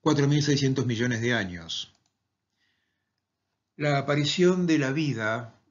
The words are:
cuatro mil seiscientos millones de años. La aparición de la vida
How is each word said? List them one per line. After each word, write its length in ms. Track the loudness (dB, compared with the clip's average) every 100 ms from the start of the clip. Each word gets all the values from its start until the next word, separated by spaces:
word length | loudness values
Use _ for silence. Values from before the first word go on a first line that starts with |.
cuatro 260 | 2 2 2
mil 140 | 2
seiscientos 460 | 2 0 0 0 -2
millones 340 | -2 -2 -2
de 140 | -2 -2
años. 580 | -4 -10 -10 -10 -12 _ _ _ _ _ _ _ _ _ _ _ _ _ _ _ _ _ _ -4
La 240 | -2 0
aparición 640 | 0 0 0 2 4 4 2
de 140 | 2
la 140 | 0
vida 680 | -2 -2 -2 -4 -4 -8 _ _